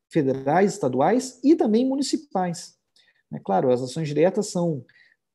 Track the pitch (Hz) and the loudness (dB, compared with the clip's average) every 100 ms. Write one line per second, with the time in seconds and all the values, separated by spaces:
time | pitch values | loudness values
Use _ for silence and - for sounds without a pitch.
0 | _ 170 131 131 135 165 202 - 135 123 | _ -2 0 -2 0 2 2 0 -2 0
1 | 151 240 - - 269 339 277 214 262 269 | 2 0 -2 -2 2 4 4 2 2 -2
2 | 269 277 - 190 180 170 - _ _ _ | -2 -4 -4 -4 -2 -4 -14 _ _ _
3 | _ _ _ 151 - 190 135 123 127 160 | _ _ _ -12 -2 0 2 0 -2 -6
4 | 151 147 175 214 - 180 175 143 - _ | -4 2 2 0 -4 -2 -2 -4 -10 _
5 | _ _ _ | _ _ _